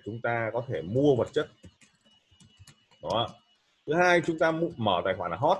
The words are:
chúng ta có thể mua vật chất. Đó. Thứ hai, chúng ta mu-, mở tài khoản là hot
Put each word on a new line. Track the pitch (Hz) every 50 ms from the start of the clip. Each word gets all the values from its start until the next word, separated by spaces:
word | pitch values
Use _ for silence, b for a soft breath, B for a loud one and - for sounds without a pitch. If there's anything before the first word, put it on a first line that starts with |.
| -
chúng | 101 107 117 -
ta | 120 117 117 113 110 107
có | 120 120 -
thể | 113 90 76
mua | 85 107 127 143 147 139
vật | 113 104 - -
chất. | 151 - - - _ - - _ _ _ _ _ _ _ _ _ _ _ _ _ _ _ _ _ - - - - _ _ _ _ _ -
Đó. | 78 95 110 117 - - - _ _ _ _ _ _ _ _ _
Thứ | - 147
hai, | 170 180 180 175 175 156
chúng | - 165 160
ta | 170 160 160
mu-, | 160 170 160 -
mở | - 113 107 92 87 90
tài | 95 95
khoản | 98 90 87
là | 85
hot | 90 123 156 - -